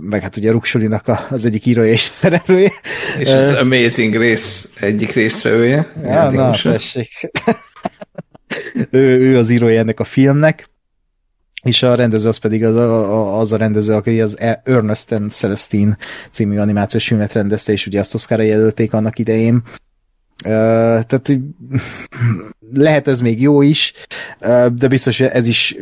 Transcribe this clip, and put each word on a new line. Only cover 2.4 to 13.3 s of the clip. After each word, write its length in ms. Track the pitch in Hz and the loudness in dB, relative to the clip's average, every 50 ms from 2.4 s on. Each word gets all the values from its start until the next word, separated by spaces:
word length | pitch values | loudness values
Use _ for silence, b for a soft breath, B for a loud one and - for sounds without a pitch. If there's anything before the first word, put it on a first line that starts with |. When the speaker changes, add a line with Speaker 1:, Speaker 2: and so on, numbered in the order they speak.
| - - 185 180 196 196 - - - B B B B B B B | 2 2 4 4 4 2 0 -2 -10 B B B B B B B
Speaker 2:
És 100 | 139 135 | 0 2
az 220 | 135 135 135 143 | 4 4 4 4
Speaker 1:
Ö, 80 | 143 139 | 2 2
Speaker 2:
Amazing 560 | 131 127 131 127 117 117 120 - 117 110 107 | 2 2 2 2 2 2 2 0 0 0 0
Race 540 | 113 117 120 110 107 - - - - - - _ - | 2 2 2 2 0 -2 -4 -8 -10 -14 -18 _ -6
egyik 320 | - 101 107 107 117 107 - | -2 -2 -2 -2 -2 -2 0
résztvevője. 800 | 127 107 110 110 - - 117 110 113 117 120 135 147 160 - - - - | 0 0 0 -2 -2 -2 0 2 2 2 2 2 0 -2 -4 -8 -10 -6
Speaker 1:
Ja, 0 | |
na, 60 | 117 | -2
Speaker 2:
Játékosa. 600 | 127 156 160 139 135 135 131 123 113 104 - 120 | 0 2 2 2 2 2 2 2 0 0 0 0
Speaker 1:
tessék. 400 | 117 107 - - - 127 113 - - - | -2 -2 -2 -4 -6 -6 -8 -8 -10 -14
<laughs> 1700 | - - - - - - - - - _ _ - - - - - 196 - _ 190 - _ _ _ _ - - - - - - - 135 - | -12 -10 -10 -6 -4 -4 -4 -4 -6 _ _ -12 -12 -12 -12 -14 -20 -20 _ -20 -20 _ _ _ _ -12 -12 -12 -12 -8 -6 -6 -4 0
Ő, 280 | - 131 135 131 127 127 | 2 2 4 4 4 4
ő 180 | 131 131 131 127 | 4 4 4 4
az 120 | 117 110 | 4 2
írója 280 | 120 120 120 117 113 113 | 2 2 4 4 4 2
ennek 220 | 113 110 110 - | 2 0 -2 -4
a 40 | 107 | -6
filmnek, 640 | - - 131 131 139 139 143 151 156 160 - - _ _ _ _ _ _ _ _ _ _ _ _ _ _ _ _ _ _ - - | -4 0 2 4 4 4 4 2 2 0 -2 -6 _ _ _ _ _ _ _ _ _ _ _ _ _ _ _ _ _ _ -6 -2
és 200 | 127 117 - - | 0 0 2 2
a 120 | 123 123 | 2 4
rendező 340 | 120 123 117 110 110 104 113 | 4 2 2 2 0 0 0
az 80 | 107 | 0
pedig 280 | - - 110 107 110 113 | 0 -2 -2 0 0 2
az 120 | 113 110 | 2 2
a, 360 | 117 120 117 113 113 107 98 104 | 2 2 2 2 0 0 0 0
a, 260 | 110 110 98 | 0 0 0